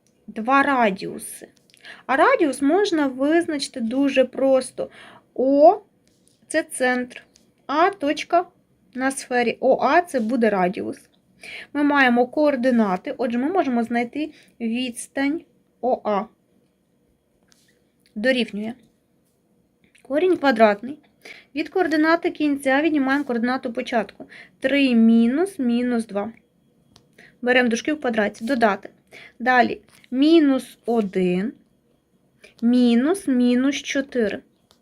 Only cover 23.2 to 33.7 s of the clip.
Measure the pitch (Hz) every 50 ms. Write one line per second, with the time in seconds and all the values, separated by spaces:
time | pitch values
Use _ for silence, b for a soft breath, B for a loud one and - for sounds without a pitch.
23.2 | 285 - 240 233 220 247 254 262 - 247 226 254 240 - 262 226 196 208 - -
24.2 | - B B B B B B _ - 262 269 285 277 262 240 226 226 226 226 233
25.2 | 233 233 254 302 370 392 - - 262 240 233 240 247 247 247 226 220 - 196 202
26.2 | 202 220 - _ _ _ _ _ _ _ _ _ _ _ _ _ _ _ _ b
27.2 | b b b b 240 247 247 262 254 233 226 226 - 320 302 302 - 247 220 220
28.2 | 202 214 214 - 226 233 277 233 233 208 196 202 - - _ _ _ _ B B
29.2 | B B B B 233 254 254 247 226 - - - - b b b b b 240 254
30.2 | 285 311 330 339 302 277 262 262 262 - - _ _ 220 240 233 208 185 - 185
31.2 | 185 180 180 185 196 254 - - _ _ _ _ _ _ _ _ _ _ _ _
32.2 | _ _ _ b b b b b 233 233 247 247 247 240 233 233 262 302 392 392
33.2 | - 294 262 247 247 247 247 247 262 285